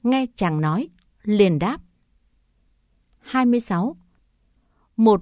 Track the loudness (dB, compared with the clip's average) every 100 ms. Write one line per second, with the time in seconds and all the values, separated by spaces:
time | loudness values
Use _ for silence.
0 | -2 -2 -4 -4 -4 -2 -2 -2 -6 _
1 | _ _ -4 2 2 2 -2 -6 -12 _
2 | _ _ _ _ _ _ _ _ _ _
3 | _ _ -6 0 0 0 -2 -4 -4 -8
4 | _ _ _ _ _ _ _ _ _ 2
5 | 4 4